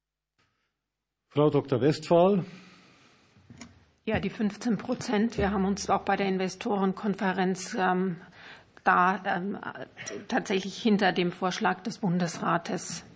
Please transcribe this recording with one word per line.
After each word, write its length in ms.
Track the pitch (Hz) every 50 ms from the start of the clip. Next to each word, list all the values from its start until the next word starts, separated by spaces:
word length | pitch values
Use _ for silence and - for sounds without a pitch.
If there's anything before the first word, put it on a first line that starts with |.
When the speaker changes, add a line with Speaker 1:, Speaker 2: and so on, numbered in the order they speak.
| _ _ _ _ _ _ _ _ _ _ _ _ _ _ _ _ _ _ _ _ _ _ _ _ _ _
Speaker 1:
Frau 220 | - 143 147 151
Doktor 300 | 131 143 - - 135 117
Westphal. 640 | 113 151 151 - - - 175 170 175 190 208 190 151 - - - - - - - - - - _ _ _ _ _ _ _ _ _ _ - - - - - - _ _ _ _ _ _
Speaker 2:
Ja, 120 | - 220 185
die 120 | 165 196
fünfzehn 460 | - - 226 202 202 - - 247 214
Prozent. 600 | - - - 254 247 - - 247 208 214 233 - -
Wir 140 | 202 190 202
haben 120 | 202 190
uns 240 | 190 202 190 - -
auch 140 | 196 185 190
bei 140 | - 196
der 100 | 190 202
Investorenkonferenz, 1500 | 196 190 185 185 185 - - - 233 202 196 196 190 190 - - 220 190 - 202 190 180 190 185 185 190 185 - - - 240
ähm, 380 | 185 185 180 185 185 190 170 160 - - - - - - - - - _ - - -
da, 400 | 190 185 185 180 185 190 208 190
ähm, 320 | 202 196 175 175 202 202 - - - - - - - - - - - 202 208 214
tatsächlich 560 | - - - 175 - 208 190 190 202 175 - -
hinter 300 | 240 208 190 208 185 170
dem 180 | - 175 175
Vorschlag 520 | 170 - 190 185 180 - 220 185 185 - -
des 160 | 233 - -
Bundesrates 1080 | - 185 170 180 175 165 - - - 175 170 175 - - 185 175 - - - - - - -